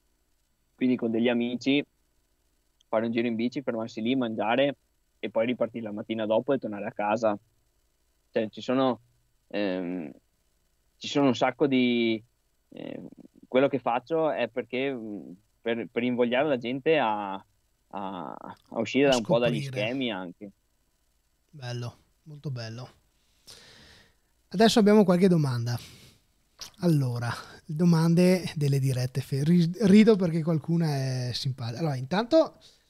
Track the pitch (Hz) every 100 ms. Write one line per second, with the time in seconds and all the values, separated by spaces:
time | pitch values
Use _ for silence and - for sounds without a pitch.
0 | _ _ _ _ _ _ _ - 127 123
1 | 117 113 120 120 120 123 131 143 139 _
2 | _ _ _ _ _ _ _ _ _ 110
3 | 117 117 120 113 127 151 127 113 113 -
4 | 113 131 117 110 104 123 143 - _ _
5 | _ _ 110 113 117 120 113 117 110 104
6 | 113 113 107 113 131 135 113 104 101 -
7 | 104 110 110 101 _ _ _ _ _ _
8 | _ _ _ 120 110 - 110 127 131 117
9 | _ _ _ _ _ 101 101 92 87 90
10 | 73 - _ _ _ _ _ _ _ _
11 | - 147 139 110 131 - 147 131 123 120
12 | 117 110 - _ _ _ _ - 50 -
13 | - - - _ - 127 139 131 123 120
14 | - 160 156 104 117 127 113 127 139 127
15 | 110 101 67 90 _ _ 113 117 92 117
16 | 123 120 120 123 156 127 117 135 160 156
17 | 117 104 101 98 - _ _ _ _ 98
18 | 98 92 71 52 - - _ - 113 131
19 | 143 123 104 117 120 113 135 113 107 135
20 | 123 95 92 - 101 - _ _ _ _
21 | _ _ _ _ _ 151 123 120 120 -
22 | _ _ 160 147 147 120 113 113 - _
23 | _ _ _ _ - - - - - -
24 | _ _ _ _ _ 185 226 240 202 214
25 | 190 180 196 170 139 120 117 120 - -
26 | - _ _ _ _ - - - 175 151
27 | 131 120 117 - - - - 156 175 160
28 | 165 170 180 185 - 156 143 139 135 127
29 | 127 139 - 135 147 180 165 185 208 208
30 | 220 202 180 165 156 160 - 170 160 139
31 | 135 127 123 - 135 123 117 - 165 131
32 | 131 185 240 320 277 - - _